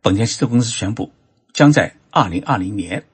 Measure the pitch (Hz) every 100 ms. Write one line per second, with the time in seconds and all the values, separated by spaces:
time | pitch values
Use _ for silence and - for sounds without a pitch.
0 | - 98 117 - - 120 117 - 95 113
1 | - _ _ _ _ - 147 147 87 _
2 | _ 165 98 85 - 101 92 101 85 107
3 | _